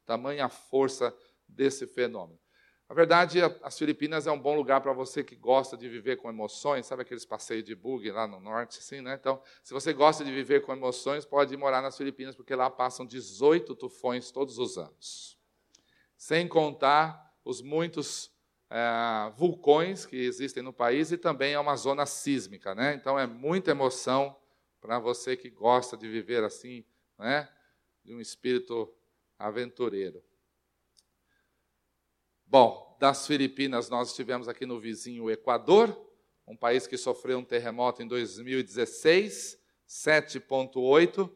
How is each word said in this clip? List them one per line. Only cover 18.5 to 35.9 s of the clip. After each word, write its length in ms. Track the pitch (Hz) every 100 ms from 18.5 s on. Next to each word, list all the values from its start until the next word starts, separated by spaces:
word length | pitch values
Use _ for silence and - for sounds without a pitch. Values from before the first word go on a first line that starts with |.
| _ _
eh, 640 | 113 117 117 117 110 107 110
vulcões 680 | 175 - 143 151 175 196 -
que 80 |
existem 480 | 127 123 123 135 127
no 100 | 131
país 380 | 127 120 139 156
e 80 | 175
também 360 | 175 135 139
é 40 | 147
uma 160 | 147
zona 320 | 131 131 143 139
sísmica, 720 | - 143 131 95 98 98 98
né? 180 | 139
Então 240 | 139 135 139
é 80 | 123
muita 460 | 117 143 185 180
emoção 640 | 139 131 127 127 135 139 - _ _ _ _
pra 200 | 110 120
você 360 | 117 120 131 127
que 140 | 127
gosta 460 | 110 110 123 127 110
de 100 | 113
viver 380 | 110 98 120
assim, 400 | 107 - 123 123 - _ _ -
né? 300 | 113 147 147 _ _ _ _ _
De 100 | 98
um 60 | 117
espírito 760 | 110 - 127 123 123 117 110 _ _ _ _ _
aventureiro. 840 | 104 107 120 - 120 98 92 90 _ _ _ _ _ _ _ _ _ _ _ _ _ _ _ _ _ _ _ _ _ _ _
Bom, 500 | 135 117 - - _
das 260 | 139 135 -
Filipinas 640 | 147 135 135 139 120 117
nós 200 | 123 120
estivemos 360 | - 123 123 117
aqui 180 | -
no 140 | 127 120
vizinho 500 | 113 104 123 120 110
Equador, 800 | 110 - 117 120 196 226